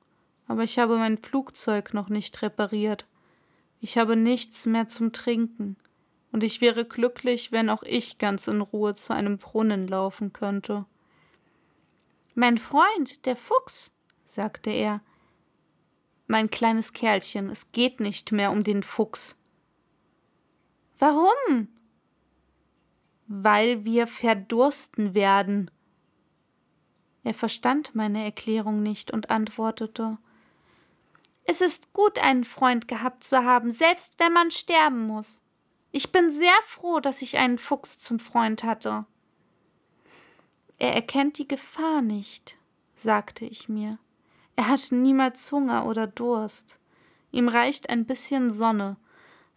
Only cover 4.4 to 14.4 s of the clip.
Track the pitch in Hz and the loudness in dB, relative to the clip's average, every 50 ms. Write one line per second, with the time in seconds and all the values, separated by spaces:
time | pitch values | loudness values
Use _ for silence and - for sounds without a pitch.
4.4 | - - - - - 233 226 226 226 220 - - 226 226 226 - - - 240 226 | -2 -6 -12 -6 -2 0 0 0 0 -2 -4 -2 -2 -2 -2 -4 -2 -2 0 0
5.4 | 233 226 233 - 208 202 190 - _ _ _ _ _ _ _ _ _ _ - 226 | 0 -2 -4 -6 -10 -10 -10 -12 _ _ _ _ _ _ _ _ _ _ -4 -2
6.4 | 214 220 220 - 240 240 233 233 233 233 - - 233 247 247 - - 254 247 233 | -2 -2 0 2 2 4 4 2 -2 -6 -2 0 0 0 0 -2 -2 0 0 0
7.4 | 240 - - 233 226 220 214 214 - - - 247 233 - - - - 208 196 190 | -2 -2 -2 0 0 0 0 -2 -2 -4 -4 -4 -4 -6 -6 -4 -2 -2 -2 -2
8.4 | - - 214 208 208 - - 214 208 208 202 - - - 226 214 208 202 202 196 | -2 -2 -2 -2 -2 -4 -4 -2 -2 -2 -2 -4 -6 -4 -2 -2 0 -2 -2 -4
9.4 | - - - 220 220 220 208 196 185 185 190 190 190 196 196 - 208 196 - - | -6 -6 -2 0 0 2 0 0 -2 -2 -2 -2 -2 -4 -4 -6 -8 -10 -8 -6
10.4 | - 202 202 202 196 - 208 202 196 - _ _ _ _ _ _ _ _ _ _ | -6 -4 -4 -4 -4 -4 -6 -6 -8 -10 _ _ _ _ _ _ _ _ _ _
11.4 | _ _ _ _ _ _ _ _ _ _ _ _ _ _ _ _ _ _ _ 240 | _ _ _ _ _ _ _ _ _ _ _ _ _ _ _ _ _ _ _ 2
12.4 | 240 240 240 226 - - - 285 330 392 440 403 285 - - - - 254 247 240 | 4 4 4 2 0 0 2 4 4 4 4 0 -2 -4 -6 -6 -6 -4 -4 -4
13.4 | - - 466 523 523 - - - - - _ _ _ _ _ _ _ - - - | -2 0 0 0 0 -2 -6 -14 -14 -16 _ _ _ _ _ _ _ -14 -8 -6